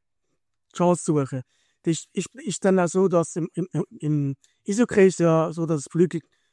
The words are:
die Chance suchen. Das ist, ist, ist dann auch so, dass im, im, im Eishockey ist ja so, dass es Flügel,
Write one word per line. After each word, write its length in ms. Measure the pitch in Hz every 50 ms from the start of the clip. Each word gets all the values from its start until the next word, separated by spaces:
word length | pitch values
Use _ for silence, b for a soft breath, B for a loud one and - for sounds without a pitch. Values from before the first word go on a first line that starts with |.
| _ _ _ _ _ _ _ _ _ _ _ _ _ _
die 60 | _ -
Chance 260 | 175 175 175 170 -
suchen. 380 | - 156 147 135 - 143 127 - - _ _ _ _ _ _ _
Das 100 | 170 160
ist, 160 | - - _ _
ist, 140 | 202 170 - -
ist 300 | 247 320 240 165 - -
dann 140 | 196 190 185
auch 80 | 175 165
so, 200 | - 185 196 185
dass 280 | 175 170 165 - -
im, 140 | 170 156 - -
im, 140 | 170 180 - - 147 - - - -
im 360 | - 151 151 147 143 139 139 - _ _ _ _ _ -
Eishockey 400 | 196 226 247 - - 208 190 190
ist 120 | 175 -
ja 320 | 170 165 160 160 160 175
so, 140 | 156 170 165
dass 160 | 156 165 143
es 60 | - -
Flügel, 300 | - 165 185 156 - 160 - _ _ _ _ _